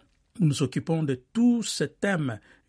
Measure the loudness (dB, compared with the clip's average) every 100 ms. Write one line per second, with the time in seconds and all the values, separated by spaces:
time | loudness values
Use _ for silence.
0 | _ _ _ 0 2 2 -2 -2 -2 -2
1 | -2 -4 _ 2 4 2 -2 -4 -6 -4
2 | -2 -2 -2 -6 _ _